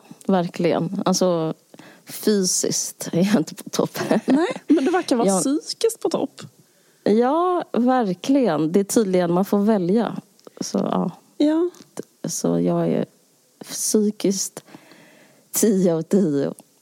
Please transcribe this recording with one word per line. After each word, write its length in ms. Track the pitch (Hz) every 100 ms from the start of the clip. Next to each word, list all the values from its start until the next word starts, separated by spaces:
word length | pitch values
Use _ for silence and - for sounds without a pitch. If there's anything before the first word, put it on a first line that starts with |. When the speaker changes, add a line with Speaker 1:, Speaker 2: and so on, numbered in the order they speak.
| - - -
Speaker 1:
verkligen. 760 | 190 175 - 175 107 165 190 190
Alltså, 480 | 185 185 170 160 - _ - - - -
fysiskt 1040 | - - 208 185 - - - - - -
är 120 | 170
jag 120 | 196 196
inte 180 | 156 -
på 140 | -
topp. 300 | - - - -
<laughs> 100 | 175 -
Speaker 2:
Nej, 220 | 269 381 523 -
men 180 | 330 269
du 60 |
verkar 240 | 349 - 247
vara 120 | 233
Speaker 1:
Jag 140 | 190
Speaker 2:
psykiskt 580 | 262 294 - - 453 -
på 80 | 381
topp. 320 | - 277 - - - _ _ _ _
Speaker 1:
Ja, 600 | - 214 240 311 359 359 -
verkligen. 1000 | - 240 254 214 180 - 277 233 151 156
Det 80 | 180
är 40 |
tydligen, 480 | 196 - 202 185 175
man 120 | 175 202
får 120 | 202
välja. 580 | 202 220 170 214 208 - - _ - -
Så, 160 | - -
ja. 340 | - - 175 - _ -
Speaker 2:
Ja. 320 | 302 320 349 - - - - _
Speaker 1:
Så 360 | 165 - 170 170
jag 280 | - 170 165
är 160 | 156 - _ _ _ _ -
psykiskt 1000 | - - - 220 208 208 175 196 - - - - - - - - _ _ _
tio 440 | - 214 190 185 165
av 60 |
tio. 520 | 160 196 185 143 139 - - _